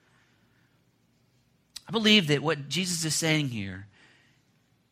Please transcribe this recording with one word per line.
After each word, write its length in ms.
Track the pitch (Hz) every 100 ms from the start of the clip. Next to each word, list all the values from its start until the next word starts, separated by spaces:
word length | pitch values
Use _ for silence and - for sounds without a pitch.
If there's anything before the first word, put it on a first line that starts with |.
| _ _ _ _ _ _ _ _ _ _ _ _ _ _ _ _ _ - -
I 60 |
believe 360 | 202 214 214 151
that 140 | 143
what 280 | 143 151 139
Jesus 340 | 147 185 170
is 100 | 160
saying 360 | 147 165 156 143
here 380 | 113 98 92 101 - - _ _ _ _ _ _ _ _